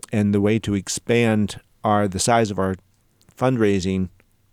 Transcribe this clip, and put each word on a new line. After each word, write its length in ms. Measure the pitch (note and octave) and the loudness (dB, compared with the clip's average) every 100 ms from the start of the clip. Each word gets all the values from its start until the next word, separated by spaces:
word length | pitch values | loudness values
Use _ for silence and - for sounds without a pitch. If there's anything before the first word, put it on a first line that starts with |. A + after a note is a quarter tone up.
| - | -4
and 220 | A2 G#2 | -2 0
the 80 | G2+ | 2
way 160 | G2+ A2 | 2 0
to 140 | - | 0
expand 840 | G2+ F2+ - - A#2 A#2 A2 G2+ - - _ | -4 -4 -8 -2 0 2 2 -2 -6 -20 _
our, 240 | A2+ G#2 G#2 | 0 0 0
the 120 | F#2 | -2
size 300 | - A#2 A2 | 0 2 2
of 80 | G2 | -2
our 180 | F#2+ F#2 _ _ _ _ _ - | -4 -4 _ _ _ _ _ -4
fundraising 720 | B2+ B2+ G#2 G2 F#2 F#2+ F#2 - _ _ _ | -2 2 2 2 0 -2 -4 -8 _ _ _